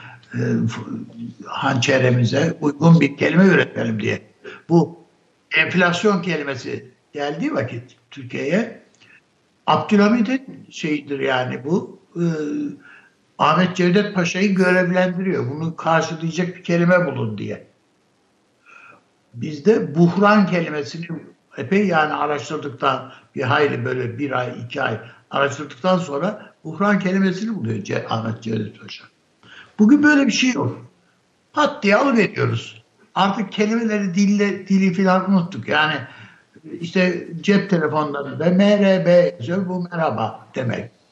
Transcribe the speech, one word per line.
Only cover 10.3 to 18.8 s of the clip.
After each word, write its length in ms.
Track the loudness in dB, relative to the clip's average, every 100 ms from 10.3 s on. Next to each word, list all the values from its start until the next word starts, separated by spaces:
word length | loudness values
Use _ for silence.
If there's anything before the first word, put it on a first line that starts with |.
| -2 -6 -18 -18
şeyidir 500 | -8 -4 -4 -4 -4
yani 440 | 0 0 -2 -6
bu, 360 | -4 -4 -4 -14 _ -4
e, 80 | -2 -2 -6 -6 -8 -10 -20 -20 _ _ _ 0
Ahmet 380 | 2 2 2 2
Cevdet 380 | 2 2 2
Paşa'yı 400 | -2 -2 0 0
görevlendiriyor. 960 | 2 4 2 2 2 0 -2 -2 -2 -4
Bunu 260 | -6 -6 -4
karşılayacak 800 | 0 0 0 -6 -6 -4 -6 -6
bir 80 |
kelime 420 | -2 2 4 4 2
bulun 320 | -2 -6 -6
diye. 280 | -8 -10 -14 _ _ _ _ _ _ _ _ _ _ -20